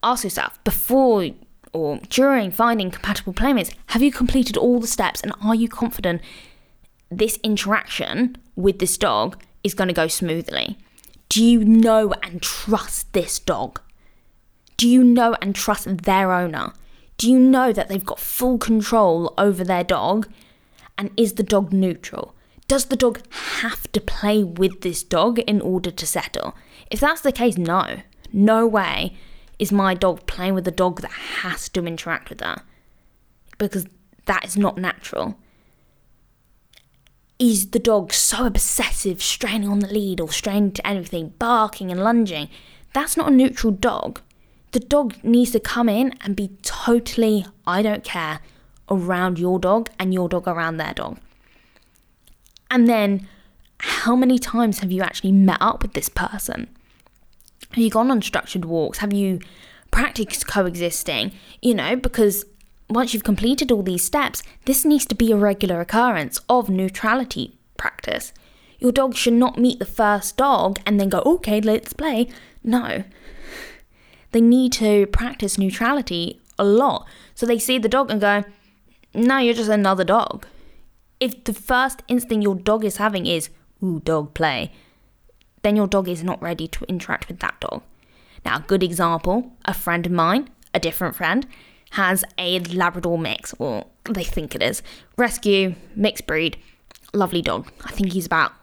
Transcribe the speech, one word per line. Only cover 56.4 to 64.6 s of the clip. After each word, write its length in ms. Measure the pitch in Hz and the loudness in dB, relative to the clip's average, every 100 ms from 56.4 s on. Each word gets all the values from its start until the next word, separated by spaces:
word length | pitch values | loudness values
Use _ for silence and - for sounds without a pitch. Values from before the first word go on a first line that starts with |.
| - - - - _ _ _ _ _ _ - _ - | -8 -8 -10 -16 _ _ _ _ _ _ -20 _ -8
Have 120 | - | 0
you 60 | 226 | 2
gone 220 | 220 247 | 2 2
on 100 | 247 | 0
structured 440 | - 165 - 196 170 | 0 -6 -6 -8 -4
walks? 340 | 165 151 - | -2 -2 -4
Have 140 | 208 | -2
you 260 | 202 196 185 - - - - _ | 0 0 -2 -6 -20 -20 -20 _
practiced 560 | - - - 208 - - | 0 0 -2 -6 -6 -4
coexisting? 840 | 208 185 175 175 - - 135 143 - - - | 0 0 -2 -4 -4 -6 -4 -4 -8 -20 -2
You 120 | 247 | 0
know, 220 | 214 143 247 | 0 0 -2
because 500 | 254 - 208 196 - _ _ _ _ | -2 2 2 2 -8 _ _ _ _
once 240 | 220 247 | -2 -2
you've 100 | 220 | -2
completed 480 | - 196 233 269 262 | -2 0 0 0 0
all 120 | 220 | 0
these 200 | 190 175 | 0 -2
steps, 400 | - 294 277 - - - | -2 0 -2 -6 -14 -10